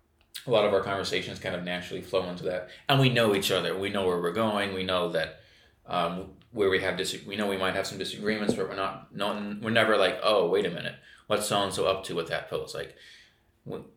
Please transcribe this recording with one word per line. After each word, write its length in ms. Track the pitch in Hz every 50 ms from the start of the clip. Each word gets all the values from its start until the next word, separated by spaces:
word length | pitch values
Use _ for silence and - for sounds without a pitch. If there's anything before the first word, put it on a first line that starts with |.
| _ _ _ _ _ _ - - -
a 60 | 131
lot 140 | 117 107 104
of 100 | 101 98
our 60 | 95
conversations 580 | 95 101 98 95 90 - 90 92 92 - 92 -
kind 160 | - 95 90
of 80 | 87
naturally 400 | 87 90 90 87 - - - 90
flow 260 | 87 - 98 92 90 90
into 140 | 87 87 -
that. 240 | 92 90 90 - - - - - -
And 100 | 139 135
we 120 | 135 127
know 220 | 127 120 117 107 101
each 160 | 98 95 -
other. 260 | 98 90 85 85 90 95
We 100 | 98 101
know 140 | 101 101 95
where 160 | 92 90 87
we're 120 | 87 87
going. 420 | 85 110 113 107 104 101 101 98 95
We 80 | 95
know 280 | 92 92 92 90 87 85
that, 280 | 85 80 78 - - - - _ - _ _ _ _ _ _
um, 460 | - 87 87 85 85 90 92 98 - - - _ _
where 180 | - 110 101 95
we 120 | 92 92
have 160 | 95 92 87
dis-, 280 | 90 90 - - - -
we 120 | 107 98
know 100 | 104 104
we 100 | 101 98 95
might 180 | 95 92 90
have 100 | 98 95
some 100 | - 101 95
disagreements, 560 | 92 - - 104 104 104 107 104 104 101 -
but 140 | 101 95 95
we're 60 | 98
not, 400 | 95 95 95 - - - - -
no, 420 | 104 101 104 98 104 104 104 104 104
we're 80 | 113 110
never 260 | 117 117 107 107 107
like, 220 | 101 95 92 90 -
"Oh, 280 | - 107 107 98 87 85
wait 180 | 92 104 101
a 40 | 87
minute, 240 | 87 80 82 87 - - - - - - _ -
what's 180 | 107 98 -
so-and-so 400 | - 110 101 98 95 92 104 80
up 160 | 90 95 - -
to 100 | - 87
with 100 | 85 - -
that 220 | 82 - - -
post?" 240 | - 76 - - -
Like, 220 | 71 - - - - - - - - - _ _ _ _ _ _ _ _
w-, 180 | 101 101 - - - _